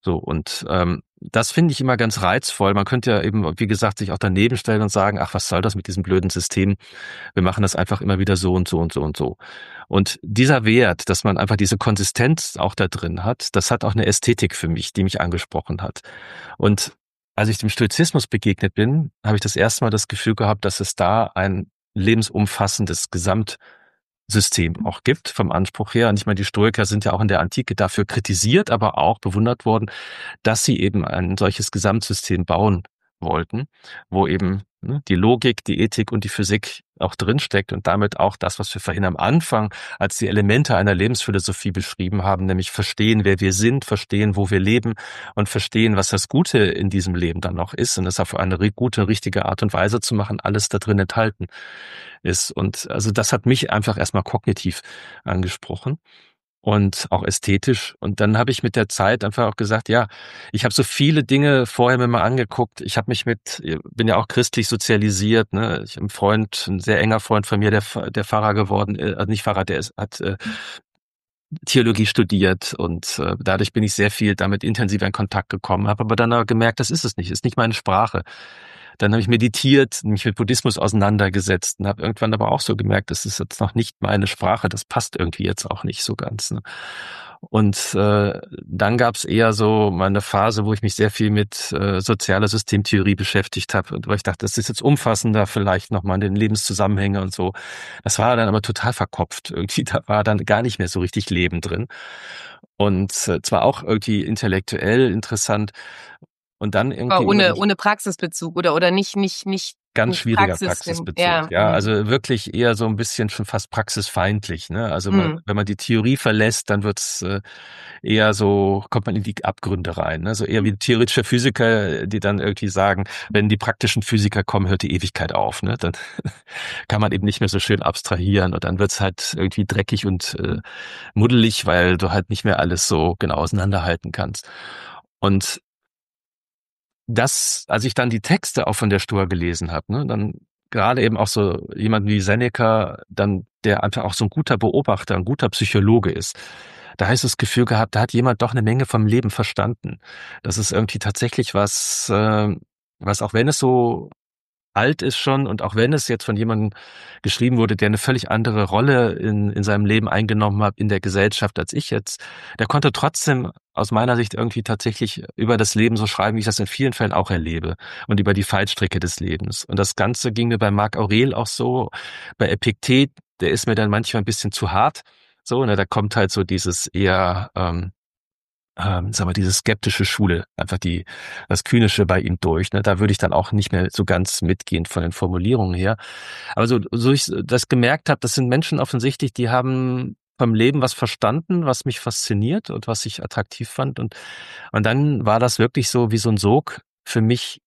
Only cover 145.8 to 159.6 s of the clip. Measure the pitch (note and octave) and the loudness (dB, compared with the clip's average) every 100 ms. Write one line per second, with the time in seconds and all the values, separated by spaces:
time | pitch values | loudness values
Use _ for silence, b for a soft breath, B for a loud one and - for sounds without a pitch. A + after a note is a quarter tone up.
145.8 | G2 A#2 F#2+ D#2+ - - B B B B | 6 6 4 -4 -8 -10 B B B B
146.8 | B B F#2 B2+ B2 - A2+ - A#2+ A2 | B B 0 2 0 -2 0 2 2 2
147.8 | A2+ G#2+ A#2+ A#2 B2+ A2 A#2+ B2+ A2 B2 | 2 0 0 2 2 2 0 0 2 2
148.8 | C3 A2+ G#2+ A#2 A#2 - A2+ - G#2 A#2 | 0 2 4 2 0 -2 -2 0 -2 -2
149.8 | - - B B B B - F2+ G#2 - | -10 -12 B B B B -6 -2 0 0
150.8 | A2 G2+ G#2+ - A#2+ - A#2+ G3 G2+ - | -2 -2 -4 -2 -2 -2 0 2 0 0
151.8 | - - - - G#2+ G#2+ G#2+ F#2 _ _ | -4 -4 0 2 4 4 2 -2 _ _
152.8 | _ _ G2 G#2 G#2+ A2 C3 D3 C3 B2+ | _ _ -4 -2 0 2 2 2 2 4
153.8 | A#2+ - - - _ _ _ _ _ G2+ | 2 -2 -8 -18 _ _ _ _ _ 0
154.8 | B2 D#3 F3+ - - C3+ C3+ G2+ - G#2+ | 2 2 -2 -2 0 0 0 -2 -2 2
155.8 | A#2+ D3+ - A#2 - G#2 A2+ A2 G#2+ B | 2 2 0 -4 -2 -2 0 0 0 B
156.8 | B B B B - - A#2+ B2 A2+ G#2 | B B B B -4 0 2 4 2 4
157.8 | G#2 G#2+ - A#2+ - A2 A2+ G#2+ F#2+ G2+ | 2 2 0 0 0 0 0 0 2 2
158.8 | C3+ B2+ A#2 - A2 G#2 G#2 - | 4 4 4 0 -2 0 0 0